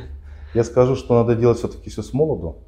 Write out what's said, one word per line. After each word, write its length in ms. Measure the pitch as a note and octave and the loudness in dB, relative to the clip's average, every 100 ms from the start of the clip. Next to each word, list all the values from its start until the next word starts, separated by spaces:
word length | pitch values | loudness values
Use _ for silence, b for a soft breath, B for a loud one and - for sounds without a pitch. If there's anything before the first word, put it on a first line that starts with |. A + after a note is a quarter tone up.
| - - B B B | -6 -14 B B B
Я 100 | A2+ | -2
скажу, 320 | A2+ - B2+ C3+ | 0 4 4 2
что 200 | - A#2+ | 2 2
надо 200 | A2+ A2+ | 4 4
делать 220 | A#2+ A#2 | 4 2
всё-таки 300 | F#2+ - - | -2 -8 -12
всё 120 | - | -12
с 100 | G#2 | -8
молоду. 440 | C3 D#3 G#2+ E2 - | -2 -2 -2 -6 -12